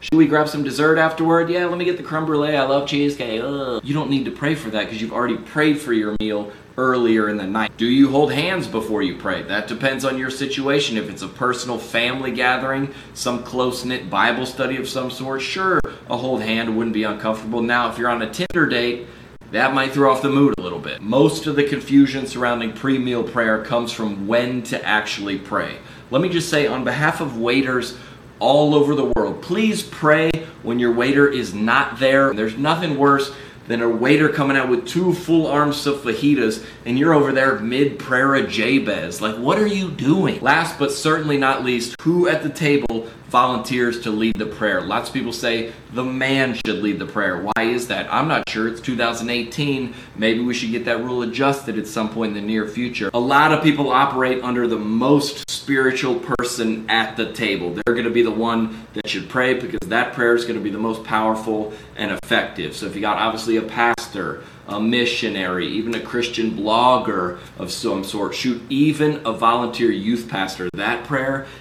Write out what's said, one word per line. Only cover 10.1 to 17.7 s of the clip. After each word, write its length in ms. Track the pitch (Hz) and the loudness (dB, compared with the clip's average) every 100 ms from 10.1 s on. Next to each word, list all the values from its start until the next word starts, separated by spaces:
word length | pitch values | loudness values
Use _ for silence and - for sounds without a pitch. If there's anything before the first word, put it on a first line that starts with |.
| 131 | -2
your 100 | 131 | -4
situation. 680 | - 131 - 135 139 139 110 | -6 -4 -2 0 0 0 -2
If 120 | 104 | -4
it's 140 | 90 | -8
a 40 | 95 | -12
personal 520 | - 123 120 123 113 | -4 -2 -2 -4 -6
family 500 | - 117 120 131 131 | -4 -2 -2 -2 -4
gathering, 600 | 117 123 123 135 135 139 - - - | 0 2 2 0 -2 -4 -8 -16 -6
some 260 | 127 120 | -4 -4
close-knit 720 | - 127 127 123 123 127 90 | -4 -2 0 -2 -4 -6 -2
Bible 340 | 98 113 120 127 | 2 2 0 -4
study 320 | - 127 131 | -4 -4 -4
of 100 | - | -6
some 220 | 131 127 | -6 -6
sort, 320 | - 131 135 | -6 -6 -6
sure, 380 | - 190 190 165 - - - | -4 -2 2 2 0 -6 -6
a 100 | 120 | -4
hold 260 | 131 120 | -2 -2
hand 340 | 110 113 113 110 | 0 -2 0 0
wouldn't 160 | 113 | 0
be 100 | 107 | 0
uncomfortable. 600 | 107 104 113 110 110 117 | -2 -2 -2 -2 -4 -2
Now, 260 | 117 | 2